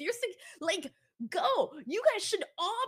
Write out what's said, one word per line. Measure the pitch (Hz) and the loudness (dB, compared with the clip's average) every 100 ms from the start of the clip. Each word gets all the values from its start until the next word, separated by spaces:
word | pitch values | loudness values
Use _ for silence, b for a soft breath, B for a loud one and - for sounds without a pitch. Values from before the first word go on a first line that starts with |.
you're | 302 | -4
sick. | 480 453 359 B B | -2 -4 -6 B B
Like, | 320 339 277 - _ _ 233 | -2 -2 -4 -14 _ _ -4
go. | 285 - - - 302 240 | 2 4 4 2 -2 -4
You | 370 605 | 4 4
guys | 440 | 4
should | - 403 - - | 0 -2 -4 -4
all | 349 466 | -2 -2